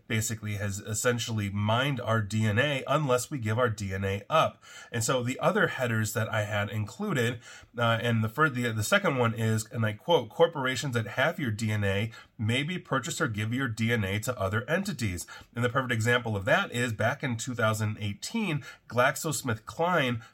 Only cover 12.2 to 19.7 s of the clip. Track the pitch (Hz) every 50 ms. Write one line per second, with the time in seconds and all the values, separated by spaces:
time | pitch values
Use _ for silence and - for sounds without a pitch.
12.2 | - - _ - 107 110 120 135 143 160 185 180 - - 139 131 - 165 - -
13.2 | 165 123 104 104 110 110 120 131 139 120 107 - 113 110 120 110 98 92 98 104
14.2 | 107 127 - - 95 95 101 113 - - 160 190 196 202 156 - 117 101 110 113
15.2 | - - - - - - - 120 123 117 117 139 131 120 120 113 107 120 120 123
16.2 | 117 113 107 98 98 123 156 190 196 - - 120 123 120 107 101 107 117 143 -
17.2 | - 131 117 113 - 131 123 117 110 110 110 104 110 107 104 87 104 104 101 -
18.2 | - - - 233 214 180 151 143 - - - - _ - 110 120 123 143 143 -
19.2 | - 151 143 - - 123 110 - - -